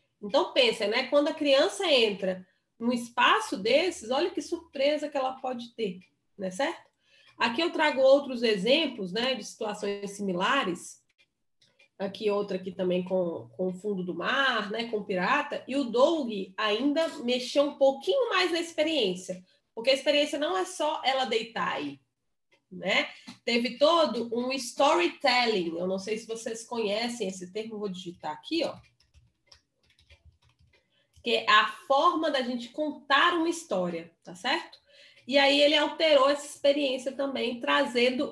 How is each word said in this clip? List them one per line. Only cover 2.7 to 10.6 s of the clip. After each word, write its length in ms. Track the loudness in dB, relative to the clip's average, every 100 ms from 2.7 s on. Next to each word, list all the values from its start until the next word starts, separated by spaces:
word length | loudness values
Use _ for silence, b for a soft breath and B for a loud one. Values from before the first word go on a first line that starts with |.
| -6
num 140 | -2
espaço 680 | -2 -2 2 4 4 0 -4
desses, 520 | 2 2 2 -4 -4
olha 200 | -2 -2
que 100 | -4
surpresa 720 | -8 -8 -8 -2 0 0 -2
que 80 | -2
ela 160 | -4
pode 400 | -4 -8 -8 -10
ter, 260 | -8 -6 -8 -16 _ _ -10
né? 120 | -8
Certo? 360 | -4 -4 -4 -14 _ b b b b
Aqui 220 | -2 0
eu 100 | -2
trago 300 | 2 0 4
outros 420 | 6 4 2 -2
exemplos, 680 | 0 0 2 2 2 -4 -6
né, 220 | -2 -2
de 100 | -4
situações 680 | -8 -10 -8 -6 -6 -6 -8
similares. 920 | -6 -4 0 0 0